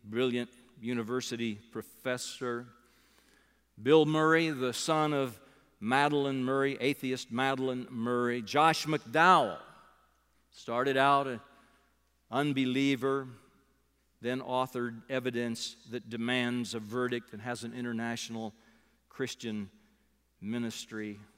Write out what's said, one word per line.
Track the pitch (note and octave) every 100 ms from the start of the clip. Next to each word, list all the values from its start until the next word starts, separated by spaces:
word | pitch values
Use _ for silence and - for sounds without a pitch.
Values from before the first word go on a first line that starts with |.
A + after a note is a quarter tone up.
brilliant | G#2 A2+ B2+ A#2+ A#2+ - - -
university | A#2 B2 A2 B2+ - A#2 A#2 G#2 -
professor. | A2+ - - C3 B2 - - B2 A#2+ B2 - _ _ _ _ _ _ _ _ _ -
Bill | A#2 D#3 D3+
Murray, | D#3 D#3 D#3+ D#3+
the | C#3 B2+
son | A#2 - D#3 D3+
of | C#3+ C3+ G#2 - _ _ _
Madalyn | G#2+ C3 D3 D3 C#3 C3+
Murray, | B2+ C3+ C#3 C#3
atheist | C3 C#3 C3 B2+ -
Madalyn | A#2 C3+ C3+ C3 B2+ A#2+
Murray. | B2 A#2 B2 A#2+ B2
Josh | G#2 D3 E3 D#3 D3+
McDowell | D#3 A2+ D3 F3 F3 A2+ D#2+ - - - _ _ _ _ _ _
started | - - A#2 C3+ C3+
out | C3+ C#3 C3+
an | A#2 - - _ _ _ _ _ _ _
unbeliever, | B2 D3 C3+ B2+ B2+ C#3 C3+ C3+ C#3 B2+ A#2 - _ _ _ _ _ _ _
then | A#2 B2+
authored | B2+ B2+ B2+ B2 A#2+ A2+ -
Evidence | C3 B2+ A#2 A#2 A2+ - - -
That | A#2+ A2
Demands | A#2 A#2 B2+ A#2+ B2 A2 A#2
a |
Verdict | G#2+ B2 B2 A#2+ -
and | G#2+
has | A#2 A#2+
an | A#2
international | A#2+ B2 A2+ A#2 A#2 - A2+ A2 - _ _ _ _ _
Christian | - C3 - A#2 G#2 G2 - _ _ _ _ _ _
ministry. | G2+ A#2+ A#2 - - A2 G#2+ G2+ G#2